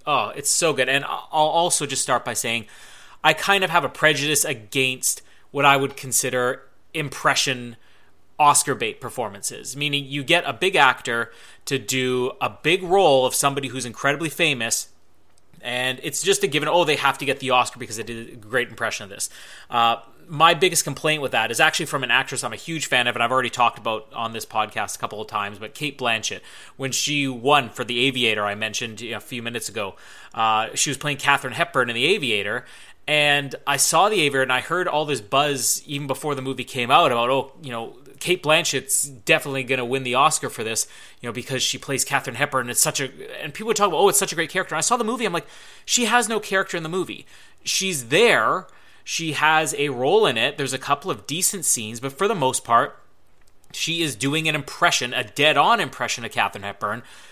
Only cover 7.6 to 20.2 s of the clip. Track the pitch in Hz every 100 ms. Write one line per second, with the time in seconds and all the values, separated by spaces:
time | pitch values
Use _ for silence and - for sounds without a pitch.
7.6 | 120 117 - - - - - - 147 139
8.6 | - 120 113 - 120 - 110 101 - 120
9.6 | - 135 147 143 135 143 127 170 - 117
10.6 | 185 190 135 120 - 117 117 - - -
11.6 | - 135 110 131 127 127 123 - 123 101
12.6 | 151 185 180 196 170 135 127 - 143 139
13.6 | 131 127 120 107 139 147 165 - 160 131
14.6 | 117 - - - - - - - - -
15.6 | 120 123 127 127 - - 175 190 185 151
16.6 | 151 175 156 143 139 - 139 131 131 127
17.6 | 117 - 117 113 110 117 117 127 104 123
18.6 | 120 107 113 - 98 101 - - - -
19.6 | - 120 117 - - -